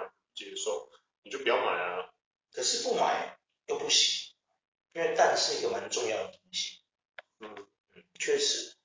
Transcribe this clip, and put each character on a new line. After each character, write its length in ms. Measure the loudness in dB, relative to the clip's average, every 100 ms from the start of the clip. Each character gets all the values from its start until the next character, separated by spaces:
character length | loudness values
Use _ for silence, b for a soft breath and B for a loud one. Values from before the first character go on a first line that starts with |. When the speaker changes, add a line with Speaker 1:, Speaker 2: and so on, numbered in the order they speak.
| -6 -12 _
Speaker 1:
你 100 | -16 -12
就 40 |
不 60 | -6
接 0 |
受， 340 | -4 -4 -6 b _ _
你 80 | -12
就 80 | -4
不 100 | 2
要 80 | 2
买 160 | 2
啊。 360 | 0 -2 -4 -8 _ _ _ _
Speaker 2:
可 100 | -4
是 200 | 0 0
不 120 | 0
买 440 | 2 2 2 -2 -10 _ _ -6
又 120 | -4
不 100 | 2
行， 460 | 4 4 0 -6 -16 _ _ _ _ _
因 100 | -2
为 120 | 0
蛋 220 | 4 4 4
是 220 | 0 0
一 40 |
个 80 | -2
蛮 200 | -2 -2
重 180 | -2 -2
要 80 | -2
的 80 | -4
东 80 | -10 _
西。 280 | -6 -6 -8 _ _ _ -20 -20 _
Speaker 1:
嗯。 260 | -14 -14 -16 _ _
Speaker 2:
嗯， 100 | -20 _ -6
确 200 | 0 2
实， 360 | 4 0 -4 -14